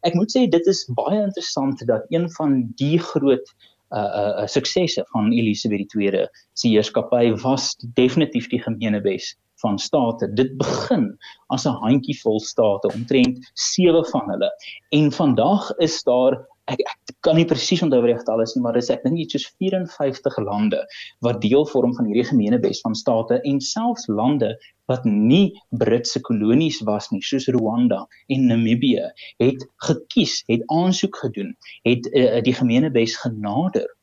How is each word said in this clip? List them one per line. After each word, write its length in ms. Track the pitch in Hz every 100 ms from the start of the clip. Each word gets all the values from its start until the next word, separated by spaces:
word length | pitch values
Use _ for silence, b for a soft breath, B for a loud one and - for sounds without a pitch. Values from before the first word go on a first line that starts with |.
ek 120 | 175
moet 180 | 170 208
sê, 180 | 262 240
dit 180 | 170 170
is 220 | 190 -
baie 280 | 120 110 208
interessant 640 | 202 190 - - 139 139 120
dat 180 | 110 -
een 220 | 165 170
van 400 | 165 156 135 117 -
die 240 | 139 165
groot, 540 | 165 156 139 127 - _ b b _
eh, 100 | -
eh, 420 | 101 104 104 98
eh, 60 | 104
suksesse 560 | - 127 - 170 - 92
van 200 | 117 104
Elizabeth 460 | 117 113 104 113 104
die 80 | 101
Tweede 440 | 110 101 98 98 b b
se 160 | - 120
heerskappy 640 | 107 107 - 110 123 120 104
was 340 | 131 139 - - 120
definitief 540 | 117 127 147 147 120 -
die 120 | 120
gemene 400 | - 110 110 104
bes 360 | 101 95 - - _ _
van 220 | 117 101
state. 560 | - 156 120 113 98
Dit 240 | 104 131 131
begin 600 | - - - 226 107 - B B B
as 180 | 131 151
'n 40 |
handjievol 680 | 110 110 135 127 - - 107
state, 540 | 107 - 110 98 101
omtrent 580 | 107 120 135 123 - -
sewe 520 | - - - 180 165 151
van 240 | 131 101
hulle. 220 | - - - B B _
En 220 | 147 151
vandag 600 | - 156 131 139 202 - -
is 240 | 160 160
daar, 440 | - 123 127 135 - _ -
ek, 140 | 135
ek 360 | - - - -
kan 160 | - 160
nie 100 | 165
presies 360 | 135 - 175
onthou 200 | 170 127
wat 80 | 120
die 80 | 117
getal 240 | - 113
is 140 | 113 127
nie, 60 |
maar 120 | 120
dis, 160 | 117 -
ek 140 | 117
dink 140 | 127 165
iets 160 | 160
soos 220 | - - _
vierenvyftig 800 | 190 185 170 - 143 131 143 -
lande 480 | 101 104 107 - - B B B
wat 200 | 117 107
deel 240 | 107 131 151
vorm 280 | 135 123 120
van 100 | 113
hierdie 240 | 107 123
gemene 300 | 135 104 120
bes 220 | 113 -
van 140 | 117 107
state 460 | - 117 113 123
en 180 | 139 139
selfs 460 | 135 - 233 233 -
lande 480 | 104 120 147 110 117 b b -
wat 180 | 127 120
nie 560 | 104 107 156 190 - _
Britse 500 | 120 110 117 120 -
kolonies 640 | 127 113 107 127 160 -
was 280 | 107 104 -
nie, 100 | 98
soos 260 | - 135 131
Rwanda 580 | 123 110 117 123 98 - b b
en 200 | 135 127
Namibië, 640 | 117 113 120 139 113 - - B B
het 320 | 127 131 - _
gekies, 680 | - 160 - - 175 - -
het 140 | 117 117
aansoek 480 | 156 180 185 196 -
gedoen, 400 | - 110 98 - B B
het, 280 | - 123 -
eh, 280 | - 127 120
die 120 | 117
gemene 380 | 123 123 120 156
bes 240 | 127 113 -
genader 720 | 127 110 104 107 185 117 - -